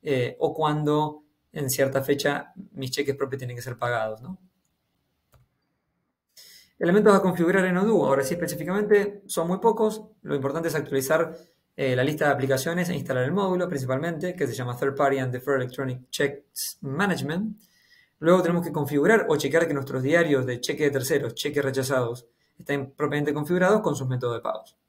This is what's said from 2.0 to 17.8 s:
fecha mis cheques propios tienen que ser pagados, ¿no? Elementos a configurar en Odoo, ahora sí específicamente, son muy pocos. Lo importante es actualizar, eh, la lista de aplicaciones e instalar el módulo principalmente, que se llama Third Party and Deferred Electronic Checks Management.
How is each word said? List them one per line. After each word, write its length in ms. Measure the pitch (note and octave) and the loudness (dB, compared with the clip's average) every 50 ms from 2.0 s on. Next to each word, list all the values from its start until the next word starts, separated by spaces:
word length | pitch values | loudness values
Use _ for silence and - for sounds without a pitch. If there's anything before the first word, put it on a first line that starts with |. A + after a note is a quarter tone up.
fecha 500 | C3 - C#3+ C#3 - C#3+ C#3+ C#3+ - - _ - - - | 0 0 0 0 0 -2 -2 -2 -6 -10 _ -20 -20 -18
mis 180 | _ C#3 C3+ B2+ | _ -10 -8 -6
cheques 240 | - - C#3+ C#3 C3+ | -4 -4 -2 -4 -2
propios 240 | - C#3 C3+ C3 B2+ | -4 -4 -6 -6 -8
tienen 180 | B2+ A#2+ B2 | -8 -10 -10
que 60 | A#2+ | -10
ser 160 | A#2 C3 A#2+ - | -10 -12 -8 -6
pagados, 440 | B2 A#2+ A#2+ A#2 A2 A2 G#2+ A2 | -4 -2 -2 -2 -2 -4 -6 -8
¿no? 180 | B2 E3+ F#3+ - _ _ _ _ _ _ _ _ _ _ _ _ _ _ _ _ _ _ _ _ _ _ _ _ _ _ _ _ _ _ _ _ _ _ _ _ _ _ _ - - - - - - _ _ _ | -12 -14 -14 -14 _ _ _ _ _ _ _ _ _ _ _ _ _ _ _ _ _ _ _ _ _ _ _ _ _ _ _ _ _ _ _ _ _ _ _ _ _ _ _ -20 -20 -20 -20 -20 -20 _ _ _
Elementos 360 | - E3+ F3 G#3+ G#3 G#3+ G3+ | 2 4 4 6 8 8 6
a 80 | F#3+ | 6
configurar 420 | - F#3 F3 - E3+ E3+ F#3+ G3 F#3 | 4 2 0 2 2 4 4 4 2
en 140 | F#3 F3+ F3+ | 2 2 2
Odoo, 260 | G3 A3+ A3+ - - | 2 2 2 2 4
ahora 180 | - C3+ - | 2 2 0
sí 120 | F3 F3 F3+ | 0 -2 -2
específicamente, 880 | F3 E3+ - - - D#3+ E3+ F#3 G3+ G#3 G3+ G#3 G3+ G3 G3+ - - _ | -4 -4 -6 -6 -6 -4 -4 -2 -2 2 4 4 4 4 0 -6 -12 _
son 220 | - - - E3 F3 | -6 -4 -4 -2 -2
muy 100 | F#3 G3 | -2 2
pocos. 440 | - A3+ G#3+ - A3 A3 - - - - _ _ | 2 2 2 4 0 0 0 -4 -12 -18 _ _
Lo 140 | _ C#3+ C#3+ | _ -4 -4
importante 340 | C#3+ C3 C3+ C#3 E3 E3 E3+ | -2 -2 -2 -2 -2 -2 -2
es 60 | D3 | -2
actualizar, 600 | D#3 D3 - C#3 C3+ C3 - D#3 D#3+ E3 E3 - - - _ _ _ _ _ _ | -2 -4 0 -2 -2 0 2 2 2 2 0 -4 -14 -18 _ _ _ _ _ _
eh, 220 | - C#3 C3 B2+ | -4 -2 0 2
la 80 | B2 C3 | 2 2
lista 220 | C#3+ D3+ D3 D3+ | 0 0 2 2
de 60 | D3 | 2
aplicaciones 580 | C#3 B2 C3 C3 C3+ B2+ - E3 E3+ F3+ F3 E3 | 2 2 2 0 0 0 0 -2 -2 -2 -2 -2
e 40 | F3+ | -2
instalar 300 | C#3 - - C3 B2+ B2+ | -6 -4 -2 -2 0 0
el 80 | C#3 | 0
módulo 340 | F3 G3+ G3 F#3+ F#3 F3+ F3+ | 0 0 0 0 0 0 -2
principalmente, 720 | F3 F3 C#3 C3 B2 C3 C3 D#3 E3+ E3+ D3+ E3 F3+ F3+ | -2 -4 -4 -2 -2 -2 -2 -2 -4 -4 -4 -6 -6 -2
que 100 | F3+ D3+ | -2 -2
se 60 | B2 | -2
llama 240 | A2+ A2+ B2+ B2 B2 - | -2 -4 -6 -6 -4 -2
Third 160 | D3 C#3 C3 | -2 -2 0
Party 240 | C#3 D3 C#3 C3+ C3+ | 2 2 2 2 2
and 140 | C3 B2 | -2 -2
Deferred 300 | B2 B2 - D3 C#3 C3+ | -4 -6 -2 0 0 0
Electronic 480 | B2+ B2 - - C3+ C3 B2 B2+ - _ | 0 -4 -6 -6 -4 -4 -6 -8 -10 _
Checks 680 | - - D3 C#3 - - _ _ _ - - - - _ | -4 -2 -2 -2 -2 -6 _ _ _ -10 -10 -10 -10 _
Management. 760 | - C#3 C3+ D#3 G3+ G3 F3 C3+ C3 C#3+ D#3+ F3 G#3+ A3 - - _ _ _ _ | -10 -8 -4 -2 0 0 0 -2 -2 -4 -2 -2 -4 -4 -6 -10 _ _ _ _